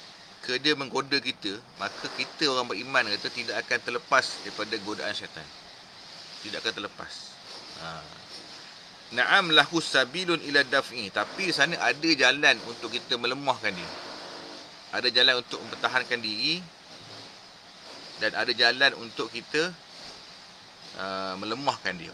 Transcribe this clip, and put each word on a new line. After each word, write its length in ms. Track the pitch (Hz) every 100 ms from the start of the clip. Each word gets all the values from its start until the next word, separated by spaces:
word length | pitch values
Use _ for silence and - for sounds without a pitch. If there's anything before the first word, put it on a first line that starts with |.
| - - - -
ke 160 | - 127
dia 160 | 147
menggoda 400 | 139 131 123 135 139
kita, 320 | 127 - - 110 - -
maka 320 | 101 - 143 -
kita 320 | 131 - 151
orang 240 | 127 120
beriman 320 | 101 131 131 110
kata 220 | 104 131
tidak 260 | 123 117 110 -
akan 120 | 123 123
terlepas 380 | 120 - 131 - -
daripada 320 | 104 - 107 110
godaan 320 | 98 104 104
syaitan. 320 | 101 90 80 78 - - - - - - - - -
Tidak 160 | 107 98
akan 140 | 110
terlepas. 380 | 101 101 - 87 - - - - - - -
Ha. 100 | 82 80 78 - - - - - - - - - -
"Na'am 380 | 120 120 190 175
lahu 240 | 151 143 165
sabilun 640 | - 139 123 165 180 165
ila 240 | 143 143 131
daf'i." 400 | 139 - 123 98
Tapi 400 | 107 107 - 190
di 20 |
sana 240 | 143 147 165
ada 320 | 117 139 165 143
jalan 380 | 127 139 147 113 113
untuk 240 | 120 113
kita 240 | 117 -
melemahkan 560 | 120 120 135 139 120 104
dia. 200 | 90 82 - - - - - - - - - -
Ada 160 | 104 123
jalan 260 | 117 127 123
untuk 240 | - -
mempertahankan 560 | 110 - 117 123 117 120
diri 400 | 110 107 143 175 170 - - - - - - - - - - - - - - -
dan 160 | 107
ada 160 | 98 120
jalan 400 | 117 120 127 139 110
untuk 320 | 113 - 113
kita, 400 | 117 - 151 175 170 - - - - - - - - - - - -
uh, 400 | 95 95 95 95
melemahkan 560 | 104 120 139 - 98
dia. 160 | 90 82